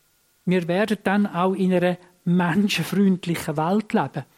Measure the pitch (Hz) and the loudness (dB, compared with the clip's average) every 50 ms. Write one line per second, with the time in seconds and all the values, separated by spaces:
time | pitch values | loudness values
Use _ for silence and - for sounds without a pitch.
0 | _ _ _ _ _ _ _ _ - 175 185 180 170 170 175 196 220 214 208 - | _ _ _ _ _ _ _ _ -2 0 0 0 0 0 0 0 0 0 -2 -2
1 | - 202 196 208 202 196 - 170 185 190 190 196 185 185 185 175 175 180 175 - | 0 0 2 2 0 0 0 0 0 0 0 0 0 2 2 2 2 0 -2 -2
2 | - - _ _ - 175 175 185 175 170 156 208 202 202 - - 156 - 175 196 | -8 -20 _ _ -2 0 2 2 2 2 2 0 0 0 0 -2 -4 -2 0 2
3 | 202 190 185 170 - 170 165 - - 160 147 156 156 170 202 220 214 - 220 196 | 4 4 2 0 -2 -4 -4 -4 -4 -6 -4 -2 -2 0 -2 -2 -2 -2 -2 -2
4 | 143 131 - 147 123 _ _ | -2 -2 -6 -10 -12 _ _